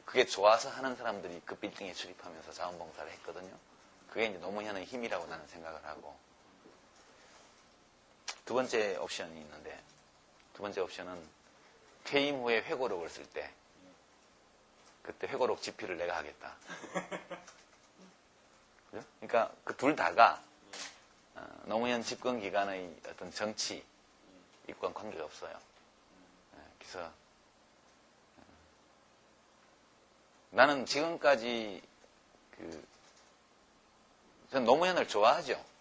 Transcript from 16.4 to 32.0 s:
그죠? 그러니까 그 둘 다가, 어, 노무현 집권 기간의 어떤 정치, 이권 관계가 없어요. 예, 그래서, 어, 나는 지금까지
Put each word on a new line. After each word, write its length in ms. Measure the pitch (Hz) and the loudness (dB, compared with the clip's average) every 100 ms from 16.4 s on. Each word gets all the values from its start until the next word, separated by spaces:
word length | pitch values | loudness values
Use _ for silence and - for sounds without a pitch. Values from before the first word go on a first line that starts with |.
| 73 - - - - 180 - 185 - - - - - - - - 185 - - - - - - - - | -14 -16 -16 -14 -10 -8 -6 -10 -10 -14 -16 -20 -20 -20 -20 -20 -20 -20 -20 -20 -20 -20 -20 -20 -14
그죠? 160 | 107 - - | -14 -14 -14
그러니까 340 | 113 113 - - - | 0 2 2 -2 -8
그 100 | - | 0
둘 220 | 165 147 | 2 4
다가, 440 | 85 90 110 - - - - - - - - - - - | 6 10 10 8 -4 -20 -16 -14 -12 -14 -20 -20 -20 -16
어, 100 | - - - | -14 -12 -2
노무현 360 | 110 123 120 | 0 2 0
집권 380 | 113 117 123 123 | -2 -4 -2 -2
기간의 560 | 98 98 98 95 87 78 - | 0 2 2 -2 -8 -12 -14
어떤 200 | - 92 | -12 -10
정치, 520 | - 107 107 - 82 - - - - - - - - - | -4 -4 -2 -4 -6 -12 -20 -20 -20 -20 -20 -20 -20 -18
이권 240 | - 95 | -6 -6
관계가 320 | 87 107 82 76 | -6 -8 -8 -10
없어요. 340 | - 80 82 - - - - - - - - - 78 | -10 -14 -14 -18 -20 -20 -20 -20 -20 -20 -20 -20 -20
예, 40 | 76 - | -20 -20
그래서, 320 | - 92 82 - - - - - - - - - - - - - | -14 -10 -10 -14 -20 -20 -20 -20 -20 -20 -20 -20 -20 -20 -20 -20
어, 60 | - - - - - - - - - - - - - - - - - - - - - | -20 -20 -20 -20 -20 -20 -20 -20 -20 -20 -20 -20 -20 -20 -20 -20 -20 -20 -20 -20 2
나는 340 | 95 139 139 107 | 8 8 8 0
지금까지 960 | 143 165 170 147 131 117 117 107 90 - - | 0 0 2 4 4 2 -2 -4 -8 -14 -20